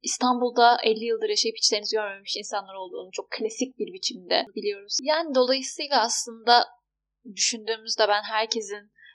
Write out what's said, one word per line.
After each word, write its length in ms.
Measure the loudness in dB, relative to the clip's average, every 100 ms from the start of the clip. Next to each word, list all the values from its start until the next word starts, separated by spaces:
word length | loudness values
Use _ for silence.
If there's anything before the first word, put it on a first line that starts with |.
İstanbul'da 760 | -8 0 0 2 2 6 6 6
elli 200 | 2 0
yıldır 240 | 0 -2 0
yaşayıp 280 | 0 0 0
hiç 160 | 0
deniz 200 | 0 -2
görmemiş 440 | -2 -4 -8 -8 -8
insanlar 380 | -6 -6 -8
olduğunu 360 | -12 -10 -10 -12
çok 180 | -12 -10
klasik 480 | -6 -4 -4 -6 -6
bir 140 | -8
biçimde 520 | -6 -8 -6 -2 -2 -2 -4
biliyoruz. 400 | -6 -6 -6 -4
Yani 320 | 0 0 2
dolayısıyla 680 | 2 4 2 -4 -8 0 2
aslında 640 | 2 -2 -6 -2 6 6 6 -6 _ _ _ _ -12
düşündüğümüzde 760 | -4 -2 -2 -6 -6 -2 2 2
ben 140 | 2
herkesin 720 | 0 -2 0 -2 -6 -10 -14 _ -20